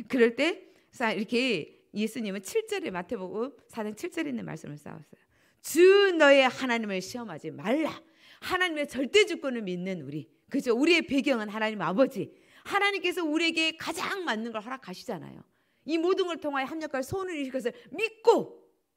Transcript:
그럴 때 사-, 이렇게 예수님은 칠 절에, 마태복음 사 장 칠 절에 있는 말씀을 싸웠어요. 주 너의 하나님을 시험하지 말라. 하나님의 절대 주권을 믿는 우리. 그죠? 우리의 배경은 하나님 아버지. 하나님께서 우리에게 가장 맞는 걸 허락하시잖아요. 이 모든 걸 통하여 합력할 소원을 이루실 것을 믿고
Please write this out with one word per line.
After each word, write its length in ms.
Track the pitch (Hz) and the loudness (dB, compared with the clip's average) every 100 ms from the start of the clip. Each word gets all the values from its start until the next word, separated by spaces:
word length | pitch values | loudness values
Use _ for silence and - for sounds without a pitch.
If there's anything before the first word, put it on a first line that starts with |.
| - | -2
그럴 300 | 254 226 233 | 4 4 4
때 340 | 320 - - _ _ | 0 0 -10 _ _
사-, 220 | - 226 | -4 -2
이렇게 680 | 185 214 240 262 185 - - _ | -2 -2 0 0 0 -4 -14 _
예수님은 480 | 202 220 254 214 196 | -4 -4 -4 -6 -6
칠 240 | - 453 440 | -4 -4 -2
절에, 240 | 392 311 | -6 -6
마태복음 680 | 180 185 214 185 208 262 - _ | -8 -8 -8 -8 -6 -6 -8 _
사 140 | - | -10
장 140 | 208 208 | -8 -8
칠 140 | 359 | -10
절에 200 | 330 311 | -6 -6
있는 140 | 233 | -6
말씀을 320 | 165 160 147 147 | -8 -10 -12 -14
싸웠어요. 440 | - - - - _ _ _ _ | -14 -18 -20 -20 _ _ _ _
주 480 | - 311 370 403 392 | -2 6 8 8 6
너의 340 | 330 285 277 254 | 6 8 8 6
하나님을 540 | - 254 233 214 190 | 2 -2 -2 -2 -4
시험하지 500 | 185 247 220 156 156 | -6 -10 -12 -10 -12
말라. 500 | 139 180 285 311 - - _ - - | -6 -2 0 0 -6 -18 _ -20 -14
하나님의 460 | - 359 370 302 285 | -4 -2 0 -2 -4
절대 380 | 247 254 415 | -4 2 4
주권을 380 | 359 330 277 240 | 4 0 -4 -4
믿는 400 | 190 175 185 185 | -4 -4 -4 -6
우리. 280 | 135 147 - _ - | -8 -10 -12 _ -6
그죠? 260 | 277 247 226 | -2 0 2
우리의 300 | 330 330 - | 4 4 2
배경은 420 | 277 285 233 208 | 0 2 0 -2
하나님 320 | 214 220 214 | -4 -4 -2
아버지. 500 | 165 190 254 208 143 - _ - | 0 2 2 0 -10 -12 _ -20
하나님께서 600 | - 392 403 392 359 359 | -4 0 0 0 -2 -2
우리에게 540 | 320 311 330 330 320 320 | 0 0 0 0 -2 -2
가장 480 | - 339 - 392 320 | -8 -6 -6 -4 -4
맞는 260 | 220 233 | -4 -4
걸 80 | 220 | -8
허락하시잖아요. 800 | 208 262 - 185 - 175 139 - - _ _ _ 254 | -8 -12 -12 -14 -10 -10 -10 -20 -20 _ _ _ -4
이 100 | 330 | 0
모든 300 | 349 392 359 | 2 2 0
걸 100 | 330 | -4
통하여 300 | 294 277 262 | -4 -4 -4
합력할 360 | 320 302 269 | -6 -6 -6
소원을 320 | 262 381 370 | -4 -6 -6
이루실 160 | 302 269 | -6 -6
것을 220 | 254 220 - - | -4 -6 -8 -14
믿고 800 | 330 440 - 466 370 - - _ _ _ | -6 -6 0 4 4 2 -10 _ _ _